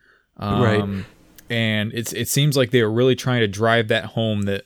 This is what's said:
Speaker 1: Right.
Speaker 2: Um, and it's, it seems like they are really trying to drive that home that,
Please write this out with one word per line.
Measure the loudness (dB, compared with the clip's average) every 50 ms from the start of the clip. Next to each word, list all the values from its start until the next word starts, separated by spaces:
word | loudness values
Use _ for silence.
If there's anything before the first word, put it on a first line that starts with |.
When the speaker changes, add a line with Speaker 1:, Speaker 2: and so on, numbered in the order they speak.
| _ _ _ _ _ _ _ -8
Speaker 1:
Right. | -4 -2 0 2 2 2 2 0
Speaker 2:
Um, | 0 -2 -6 -8 -10 -12 -16 _ _ _ _ -20 -12 -8
and | -4 -2 -2 -2 -2 -2 -4 -4
it's, | -6 -6 -8 -6
it | -6 -6 -6 -2
seems | 0 2 2 2 2
like | 2 2 2
they | 2 2
are | 2 2
really | 2 2 4 2 2
trying | 2 0 -2 0 0
to | 0 0
drive | 0 0 0 2 2 2 2 2
that | 0 -2 -2
home | -4 -4 -2 -2 0 0 -2
that, | -2 -2 -4 -6 -8